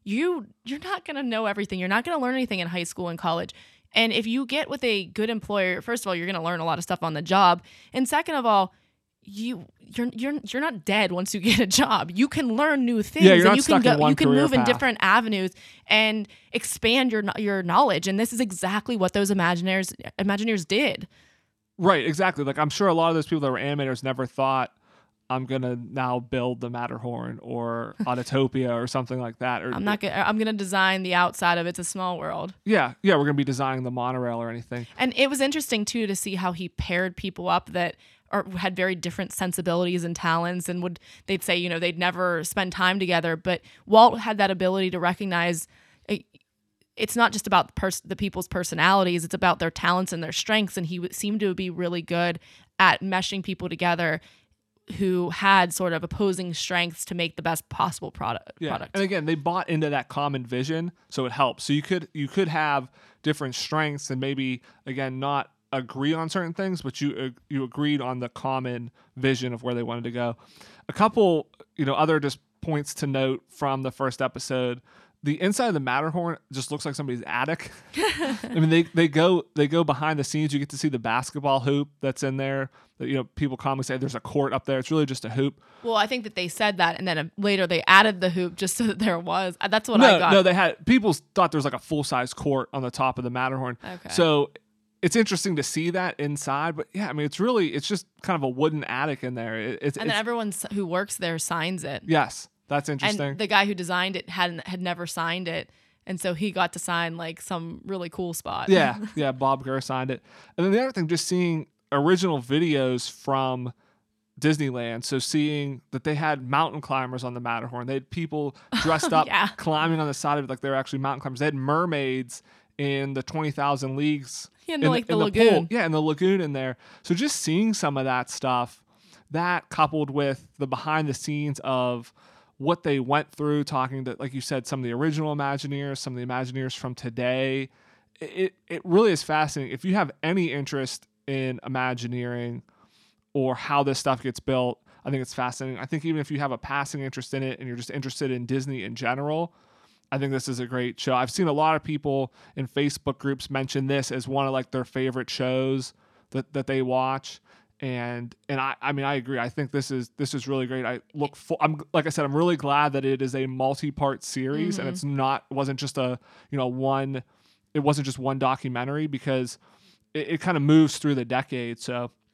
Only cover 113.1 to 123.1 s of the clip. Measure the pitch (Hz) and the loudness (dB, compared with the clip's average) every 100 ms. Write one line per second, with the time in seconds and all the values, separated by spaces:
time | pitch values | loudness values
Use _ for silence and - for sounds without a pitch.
113.1 | - - 135 131 127 123 - _ _ _ | -8 -2 0 0 -2 -6 -12 _ _ _
114.1 | _ _ - 147 151 143 123 117 113 - | _ _ 2 4 4 0 -2 -4 -6 -2
115.1 | 135 - 156 151 147 143 131 - 135 151 | -2 0 0 0 0 -4 -8 -10 -6 -2
116.1 | 147 156 143 127 143 160 151 135 131 127 | 0 0 -2 0 0 0 -2 -4 -4 -2
117.1 | 127 123 123 120 117 120 123 123 135 131 | -6 -8 -6 -4 -4 -6 -8 -4 -6 -6
118.1 | - 165 151 143 - - 220 160 156 320 | -8 -6 -4 -6 -8 -6 -2 2 2 2
119.1 | 160 151 190 196 - - 156 160 160 151 | 2 4 2 2 -2 -2 0 2 0 -2
120.1 | 135 147 147 135 131 139 135 135 139 139 | -2 -2 -2 -2 -6 -2 -2 -2 -4 -4
121.1 | 131 139 127 156 139 131 156 180 151 135 | -4 -6 -2 -2 0 0 2 2 0 0
122.1 | 131 123 - - _ _ - 143 139 139 | -2 -6 -12 -18 _ _ -6 -2 -2 -2